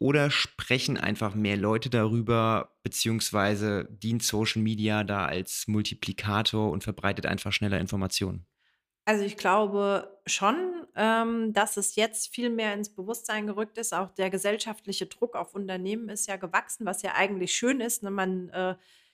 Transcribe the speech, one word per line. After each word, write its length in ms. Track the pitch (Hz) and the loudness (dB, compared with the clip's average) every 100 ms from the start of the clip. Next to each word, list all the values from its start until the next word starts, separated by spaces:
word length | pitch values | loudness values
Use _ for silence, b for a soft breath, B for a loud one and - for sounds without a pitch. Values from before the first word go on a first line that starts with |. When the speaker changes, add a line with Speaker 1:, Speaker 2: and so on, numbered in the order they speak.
Speaker 1:
oder 300 | 131 147 143 | 2 4 4
sprechen 680 | - - - - 127 - 135 | 2 -2 -4 -2 0 0 0
einfach 360 | 95 107 104 | 0 0 -2
mehr 220 | 107 104 101 | 2 2 4
Leute 320 | 101 113 127 | 2 2 2
darüber, 880 | 120 107 117 110 117 113 107 - _ | 2 4 2 2 2 4 2 -2 _
beziehungsweise 1040 | - - 113 113 - 107 98 104 107 101 - | -8 -2 0 0 0 2 2 2 0 0 -4
dient 320 | 107 110 117 | -6 -2 0
Social 380 | - 107 110 113 | 0 2 2 2
Media 440 | 110 107 107 107 | 0 2 2 2
da 220 | 101 101 78 | 0 0 0
als 420 | 90 92 - - | -2 -4 -6 0
Multiplikator 1000 | 107 104 - - - 104 104 110 110 107 | 0 0 -4 -8 -4 0 2 2 2 0
und 140 | 76 | 0
verbreitet 420 | - 95 98 95 - | -4 -2 -2 0 -2
einfach 260 | 101 104 | -2 -2
schneller 280 | - 104 95 | 0 0 0
Informationen? 640 | 90 101 95 - 95 92 - _ _ _ _ _ - | 0 -2 -2 -2 -2 -4 -12 _ _ _ _ _ 0
Speaker 2:
Also 180 | 214 | 2
ich 140 | 202 - | 0 -2
glaube 840 | 190 202 208 202 202 196 - - - | 4 4 4 2 2 0 -2 -14 -6
schon, 600 | - 294 330 370 349 - | 0 2 2 -2 -6 -10
ähm, 600 | - 220 226 233 233 220 | 0 2 4 2 0 0
dass 240 | 214 208 - | 2 2 0
es 180 | 196 - | -2 2
jetzt 380 | 220 220 - | 0 0 -8
viel 160 | - 240 | -2 -2
mehr 240 | 226 214 | 0 0
ins 160 | 202 202 | -2 -6
Bewusstsein 560 | - 190 233 - 214 208 | -8 -8 -8 -4 -4 -2
gerückt 320 | 202 220 - | -4 -4 -4
ist. 160 | - | -4
Auch 160 | 170 185 | -2 -4
der 180 | - 190 | -2 0
gesellschaftliche 800 | 190 202 214 226 208 - 185 190 | 2 0 0 -2 -8 -6 -6 -6
Druck 280 | - 233 | -4 -4
auf 200 | - - | -2 -6
Unternehmen 560 | 196 190 185 185 220 220 | -6 -6 -4 -4 -4 -6
ist 160 | 208 - | -6 -4
ja 100 | 190 | -4
gewachsen, 480 | 185 202 - - | 0 0 0 -6
was 160 | 202 190 | -4 -2
ja 140 | 196 | -2
eigentlich 400 | - 196 190 180 | 2 2 2 0
schön 260 | - 240 269 | 2 2 2
ist, 220 | 226 - | 0 -2
ne? 80 | 202 | -2
Man, 400 | 196 190 185 180 | 0 0 0 -4
äh, 240 | 185 185 185 b b b | -2 -2 -2 b b b